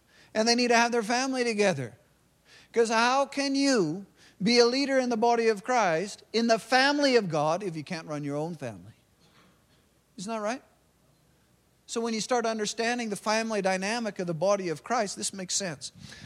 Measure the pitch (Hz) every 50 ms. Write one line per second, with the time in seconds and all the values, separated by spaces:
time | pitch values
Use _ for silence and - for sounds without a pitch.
0 | _ _ _ - - _ - 214 220 233 233 240 247 240 240 233 240 240 240 240
1 | 208 202 240 247 269 269 262 254 240 233 220 202 208 185 165 139 127 107 - -
2 | _ _ _ _ _ _ _ _ _ _ - - - _ - 226 233 214 226 220
3 | 233 247 262 277 277 269 - 277 277 277 269 277 277 277 262 220 170 147 160 196
4 | 196 - _ _ - - _ - 180 220 240 240 240 233 247 269 285 269 269 262
5 | 254 247 240 220 233 240 240 233 226 220 214 190 - - 254 240 208 175 160 165
6 | 196 202 - - - _ - 226 233 233 226 214 - - 254 254 262 285 285 294
7 | 285 269 247 233 202 170 165 151 147 156 165 185 208 185 160 156 143 - 190 160
8 | 165 165 151 147 147 139 143 147 156 170 175 147 135 117 104 87 87 107 - _
9 | _ _ _ _ _ _ _ _ _ _ _ _ _ _ _ _ _ _ _ _
10 | _ _ _ 226 180 214 226 220 208 208 247 294 _ _ _ _ _ _ _ _
11 | _ _ _ _ _ _ _ _ _ _ _ _ _ _ _ _ _ - - 233
12 | 226 233 226 220 - - 254 240 226 226 226 220 208 - - - 226 233 247 247
13 | 233 214 202 - - 214 214 220 226 220 220 202 190 190 190 185 185 202 226 240
14 | 226 208 190 - 185 175 170 151 180 196 208 202 190 170 156 143 - - 233 254
15 | 208 190 - - 208 - - 196 185 - - - 202 175 143 - - - - -
16 | - - - - -